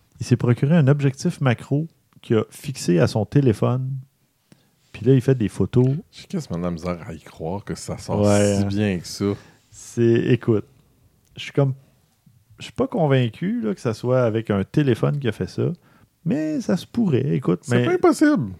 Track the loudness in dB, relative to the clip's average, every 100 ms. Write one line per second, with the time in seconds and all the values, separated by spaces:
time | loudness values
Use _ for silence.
0 | _ -12 0 2 2 2 2 4 4 4
1 | 0 -2 -4 -2 0 0 -2 -4 -4 _
2 | _ _ 0 0 0 -6 -14 -6 0 2
3 | 2 0 0 2 2 2 0 0 -4 -8
4 | -12 _ _ _ _ _ _ _ _ -2
5 | 2 4 4 0 0 -2 -2 2 0 -2
6 | -8 -20 -10 -10 -8 -6 -6 -6 -8 -8
7 | -10 -16 -18 -12 -8 -8 -10 -12 -10 -10
8 | -4 0 2 4 4 2 0 0 0 -2
9 | -6 -4 -4 -4 -10 _ _ -20 -10 0
10 | 2 4 2 2 2 0 -2 _ _ _
11 | _ _ _ -18 -6 0 0 -2 _ _
12 | _ _ _ _ _ -20 -10 -4 -2 0
13 | 2 2 2 -2 -6 -4 -4 -4 -4 -4
14 | 0 2 2 0 0 -2 -2 -2 0 2
15 | 0 -2 -4 -4 -6 -4 -4 -4 _ _
16 | _ _ -4 -2 -2 -4 -2 -4 -2 -2
17 | 0 0 0 -2 0 -2 0 0 2 2
18 | 2 4 2 2 -2